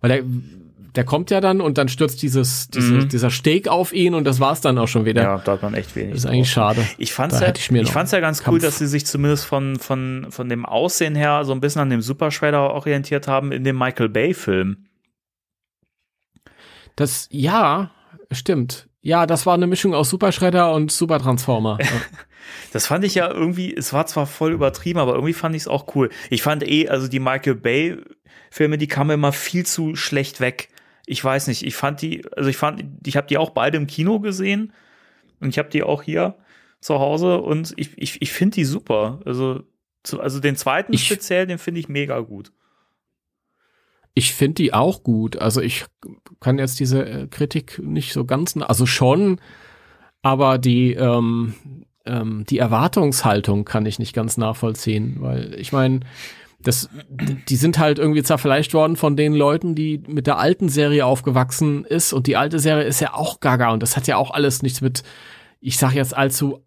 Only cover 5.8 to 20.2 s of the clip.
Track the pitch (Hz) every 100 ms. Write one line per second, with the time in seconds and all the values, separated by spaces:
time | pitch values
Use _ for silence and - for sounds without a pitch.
5.8 | - - 101 101 123 123 127 120 104 113
6.8 | 110 - - - 139 127 92 - - 123
7.8 | 117 127 180 196 165 151 - 170 165 143
8.8 | 147 147 143 151 143 147 - 139 135 135
9.8 | - 131 131 131 139 - 123 120 120 113
10.8 | 170 - 160 147 147 147 139 131 143 147
11.8 | 139 123 113 139 156 147 151 147 139 143
12.8 | 143 143 143 143 139 135 139 131 131 131
13.8 | 127 123 113 107 139 180 - 95 95 98
14.8 | _ _ _ _ _ _ _ _ _ _
15.8 | _ _ _ _ _ _ - _ - -
16.8 | - - 143 - - 143 143 214 180 156
17.8 | 190 _ _ - - 127 - 170 123 -
18.8 | - _ - 170 165 170 - 175 175 185
19.8 | 202 160 143 185